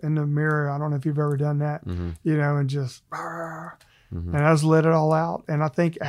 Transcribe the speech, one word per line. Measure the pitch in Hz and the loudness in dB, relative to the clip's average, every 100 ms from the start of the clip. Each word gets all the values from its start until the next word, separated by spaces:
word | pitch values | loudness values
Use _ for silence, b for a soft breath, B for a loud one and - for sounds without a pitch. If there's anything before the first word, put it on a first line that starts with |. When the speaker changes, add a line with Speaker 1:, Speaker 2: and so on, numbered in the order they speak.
Speaker 1:
in | 151 156 | -2 0
the | 147 | 0
mirror. | 147 156 151 143 | 0 0 0 -2
I | 143 | -2
don't | 151 | -2
know | 143 | -2
if | 156 | -2
you've | 147 | 0
ever | 147 139 | 0 0
done | 147 147 | 0 0
that, | 147 147 - | -2 -4 -6
Speaker 2:
Mm-hmm. | 87 87 82 | -4 -4 -4
Speaker 1:
you | 165 151 | -2 0
know, | 147 147 | 2 0
and | 135 | 0
just, | 143 131 - _ | -2 -6 -8 _
"Argh." | - 170 170 165 160 170 - b b b | -12 -10 -8 -10 -10 -14 -18 b b b
Speaker 2:
Mm-hmm. | 90 85 143 | -8 -2 2
Speaker 1:
And | 151 | 4
I | |
just | 160 | 4
let | 156 160 160 | 6 4 4
it | |
all | 160 156 | 4 4
out. | 160 165 - - | 2 0 -4 -4
And | 147 | -2
I | 156 | 0
think | - 170 | 0 0
Speaker 2:
Mm-hmm. | 170 | 0